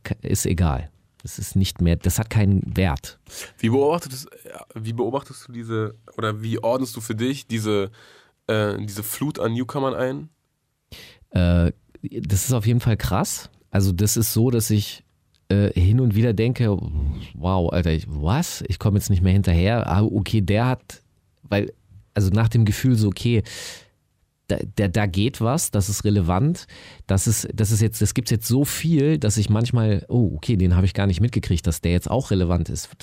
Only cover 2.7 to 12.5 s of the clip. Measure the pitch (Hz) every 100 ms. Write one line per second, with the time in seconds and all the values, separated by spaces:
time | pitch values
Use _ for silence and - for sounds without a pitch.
2.7 | - 92 - - - - - - - 113
3.7 | 127 143 170 143 131 - - - - -
4.7 | 113 110 117 117 135 - 131 - 117 113
5.7 | 113 107 - - - 110 107 113 113 113
6.7 | 127 127 120 110 110 127 139 - 113 107
7.7 | 104 98 - - - _ _ - 107 104
8.7 | 101 104 101 107 - 143 151 113 117 123
9.7 | 147 135 - 127 139 156 _ _ _ _
10.7 | _ _ - - - _ 92 87 87 85
11.7 | - _ - - - - 98 -